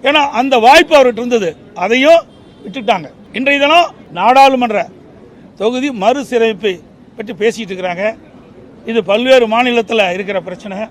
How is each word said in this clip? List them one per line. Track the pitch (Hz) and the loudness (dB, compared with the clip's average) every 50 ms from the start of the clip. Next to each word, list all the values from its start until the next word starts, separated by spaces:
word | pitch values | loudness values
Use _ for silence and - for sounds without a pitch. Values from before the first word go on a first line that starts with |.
| - 269 | -2 0
ஏன்னா | 285 311 285 277 - 220 | 0 0 0 0 -2 -4
அந்த | 254 269 262 247 214 | -2 0 0 4 6
வாய்ப்பு | 240 277 330 349 - 320 285 | 6 6 6 4 4 4 4
அவர்கிட்ட | 262 247 233 214 240 | 4 4 0 -2 -4
இருந்தது, | 247 247 226 196 170 151 - - - - - 175 | -2 -2 -2 -2 -4 -8 -10 -20 -20 -10 -6 -2
அதையும் | 196 233 254 262 302 330 330 - - - - - - - - - | -2 0 2 4 4 4 4 4 -2 -20 -20 -20 -20 -20 -20 -18
விட்டுட்டாங்க. | - 185 269 220 208 220 185 156 131 - - - - - 220 | -14 -14 -14 -12 -10 -12 -12 -12 -14 -20 -20 -20 -14 -10 -6
இன்றைய | 262 269 285 285 277 | -4 -2 -2 0 0
தினம் | 285 311 349 339 302 - - - - 147 165 | 2 2 2 2 0 -6 -16 -20 -18 -8 -2
நாடாளுமன்ற | 185 226 254 269 269 277 269 254 247 233 214 202 165 - - - - - - - - - - - - - - - | 0 2 4 6 6 6 4 2 -2 -2 -4 -4 -6 -6 -12 -20 -20 -20 -20 -20 -20 -20 -20 -20 -20 -20 -12 -6
தொகுதி | 190 220 247 254 254 294 262 214 185 | -4 -4 -4 -4 -6 -6 -6 -2 0
மறுசீரமைப்பை | 214 254 285 262 - 254 233 226 226 220 180 196 208 185 170 - - - _ - - _ - | 0 0 0 -4 -4 -2 0 0 0 -2 -4 -6 -6 -6 -6 -12 -20 -20 _ -20 -20 _ -16
பற்றி | 220 208 240 160 208 | -14 -14 -8 -4 -2
பேசிட்டு | 233 226 220 226 175 | -4 -2 -4 -10 -12
இருக்கிறாங்க. | 196 185 180 180 175 170 196 214 226 - - - - - - - - - - - - - - - | -10 -8 -8 -8 -6 -4 -6 -6 -6 -8 -18 -20 -20 -20 -20 -20 -20 -20 -20 -20 -20 -18 -12 -4
இது | 226 233 196 156 | -4 -4 -2 0
பல்வேறு | 196 220 247 254 262 262 240 220 220 | -2 0 4 4 4 4 4 2 0
மாநிலத்தில் | 233 247 254 240 233 226 180 233 220 202 180 175 | 0 0 0 0 -2 -2 -2 -2 -2 0 -2 -2
இருக்கிற | 185 202 180 202 190 160 180 | -6 -6 -6 -6 -6 -6 -8
பிரச்சனை. | 185 - - 208 190 190 220 220 | -14 -14 -14 -12 -10 -10 -10 -12